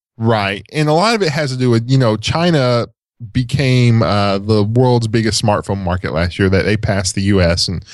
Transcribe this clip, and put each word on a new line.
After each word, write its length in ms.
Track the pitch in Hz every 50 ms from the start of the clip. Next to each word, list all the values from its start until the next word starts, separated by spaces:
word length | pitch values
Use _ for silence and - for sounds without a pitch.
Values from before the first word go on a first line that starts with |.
| _ _ _
Right. 480 | - 113 113 113 107 101 98 98 98 - - -
And 160 | 151 151 151
a 40 | 151
lot 200 | 160 190 220 240
of 80 | 214 196
it 60 | 156
has 220 | 135 165 151 139 131
to 40 |
do 140 | 127 127 123
with, 180 | 117 113 113 120
you 100 | 135 135
know, 180 | 127 113 107
China 720 | 110 107 - - 160 170 175 170 147 131 123 123 120 110 - _ _ _ _ _ _ 120 110 -
became, 680 | 127 127 117 - - 139 127 127 123 123 120 117 113
uh, 380 | 110 78 98 104 101 101 98 101
the 240 | 98 104 110 107 104
world's 460 | 104 113 123 127 127 123 120 113 110
biggest 340 | 107 117 110 110 107 - -
smartphone 360 | 107 104 90 76 - 104 98
market 340 | 98 90 87 90 - 90 65
last 260 | 76 87 90 - -
year, 100 | 101 95
that 140 | 95 92 -
they 120 | 92 107
passed 400 | 104 - - 101 95 101 - -
the 60 | - 98
U 180 | 101 101 95
S. 260 | 90 85 85 - -
And, 180 | - 92 82 - -